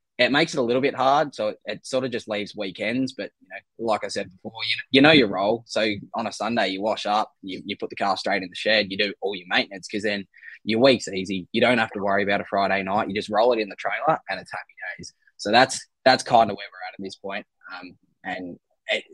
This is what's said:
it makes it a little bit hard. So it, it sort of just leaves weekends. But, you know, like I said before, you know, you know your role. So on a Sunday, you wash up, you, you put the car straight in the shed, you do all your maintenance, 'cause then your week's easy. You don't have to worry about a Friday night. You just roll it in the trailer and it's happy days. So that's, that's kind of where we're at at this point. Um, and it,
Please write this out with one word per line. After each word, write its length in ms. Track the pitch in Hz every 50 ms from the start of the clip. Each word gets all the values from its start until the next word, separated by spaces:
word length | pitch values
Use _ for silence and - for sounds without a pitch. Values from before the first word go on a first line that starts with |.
| _ _ _ -
it 140 | 123 113
makes 220 | 131 147 165 165 -
it 40 | 147
a 40 |
little 200 | 123 117 120 131
bit 120 | 131 135 -
hard. 400 | 123 131 135 139 151 156 139 -
So 140 | - 107 107
it, 120 | - - _
it 220 | 104 107 - -
sort 180 | - - 131 131
of 60 | 127
just 180 | 117 110 - 107
leaves 260 | 107 104 104 92 -
weekends. 560 | 101 101 95 90 - 104 107 120 131 135 127 -
But, 180 | - 98 - - _
you 80 | _ _
know, 380 | 92 98 - _ _ - 113 113
like 140 | 107 104 107
I 40 | 98
said 220 | - 104 98 90 -
before, 180 | _ - - - - -
you 100 | - -
know, 60 | - - -
you 120 | - 135
know 100 | 139 156
your 160 | 160 143 120 98
role. 360 | 95 90 98 104 117 117 -
So 200 | - - 113 110 110 104 95 90 - -
on 120 | 110 117
a 60 | 107
Sunday, 360 | - - 104 110 120 117 101 95
you 140 | 95 95
wash 220 | 101 110 101 - -
up, 260 | 104 104 107 107 - _ _
you, 200 | - 95 90 87 -
you 120 | 98 98 -
put 120 | - -
the 60 | -
car 200 | - 104 98 95
straight 260 | - - 101 101 98
in 60 | 92 87
the 60 | -
shed, 320 | - - 107 110 107 104 92
you 80 | 95 98
do 140 | 104 101 98 -
all 140 | - 98 104
your 120 | 90 87 90
maintenance, 400 | 101 123 113 92 98 92 85 -
'cause 140 | - 104
then 240 | 101 107 101 101 92 - _ - - - - - _
your 160 | 101 110 113
week's 280 | 127 139 127 107 - 82
easy. 400 | 95 95 92 92 98 92 85 -
You 80 | - 113
don't 180 | 117 117 123 117
have 120 | 113 107
to 80 | - 101
worry 220 | 98 101 98 101
about 180 | 101 98 101 98
a 40 | 95
Friday 380 | - 104 98 98 95 95 98
night. 260 | 95 95 98 107 107 95
You 60 | 95
just 160 | 107 98 104
roll 220 | 107 104 117 127
it 60 | 120 110
in 100 | 107 98
the 80 | 92
trailer 420 | - - 98 101 110 131 151 160 - - -
and 120 | 95 92
it's 120 | 90 -
happy 220 | - 92 - - _ - - 90 - -
days. 140 | - - - _ _ _ _
So 140 | - - 101
that's, 360 | 110 123 131 131 - - - _ _ _ _
that's 180 | 131 131 127
kind 280 | - - 131 113 113 104
of 60 | 101
where 100 | 101 101 -
we're 180 | - - 92 92
at 100 | - -
at 40 |
this 140 | 98 95 -
point. 300 | - - 98 98 104 107 _ _ _ _ - 92
Um, 220 | 90 90 90 98 _ _ _ _ _ -
and 340 | 95 90 92 90 90 - - _ _ _ _ _ -
it, 160 | 107 110 - _